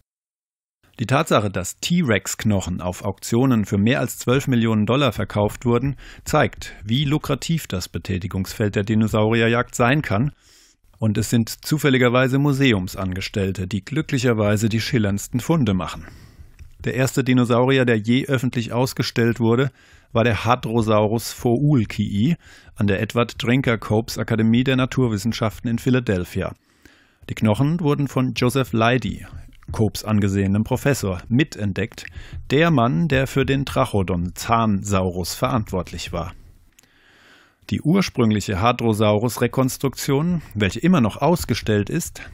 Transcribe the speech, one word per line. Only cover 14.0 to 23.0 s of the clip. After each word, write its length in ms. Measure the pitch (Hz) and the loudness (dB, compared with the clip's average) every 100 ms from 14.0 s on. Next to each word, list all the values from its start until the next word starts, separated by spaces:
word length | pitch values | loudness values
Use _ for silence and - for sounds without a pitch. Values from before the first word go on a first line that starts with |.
| 156 139 123 110 104 104 110 | -2 0 2 2 2 2 2
die 140 | 110 | 0
schillerndsten 580 | - 131 104 101 - 123 | 0 0 2 0 -4 -6
Funde 340 | - 165 110 | 0 2 2
machen. 320 | 92 78 - - - - - - - - - | 0 -2 -10 -14 -20 -20 -20 -20 -20 -20 -8
Der 120 | - 120 | -4 -2
erste 280 | 131 - | 0 0
Dinosaurier, 640 | 127 127 117 117 127 135 123 | 2 2 4 4 4 4 4
der 120 | 113 | 2
je 280 | 104 123 - | 2 0 0
öffentlich 460 | 131 123 123 107 | -2 -2 -4 -4
ausgestellt 680 | 113 131 - - - 117 113 | -2 -2 -2 -4 0 0 2
wurde, 320 | 113 117 135 - _ - _ | 2 2 0 -4 _ -20 _
war 140 | 117 113 | 2 2
der 180 | 101 | 2
Hadrosaurus 880 | 110 123 117 117 110 107 107 117 - | 2 0 0 0 2 4 2 0 -6
foulkii 1040 | - 123 120 147 147 101 - 104 101 127 170 - - - - | -4 0 2 2 2 0 -2 -2 0 0 0 -6 -20 -14 -2
an 120 | 101 | 0
der 140 | 92 | 0